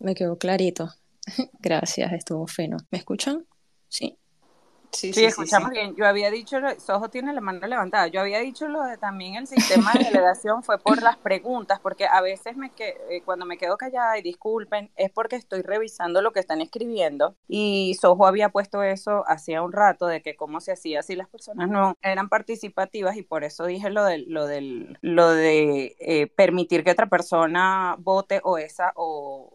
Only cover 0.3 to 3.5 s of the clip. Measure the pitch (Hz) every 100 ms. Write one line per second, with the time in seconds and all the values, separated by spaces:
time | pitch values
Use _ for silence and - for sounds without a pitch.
0.3 | 170 185 185 185 175 165 - _ _ -
1.3 | - - _ 180 156 175 - 180 170 -
2.3 | 160 160 - 160 165 - 185 - 196 269
3.3 | 311 339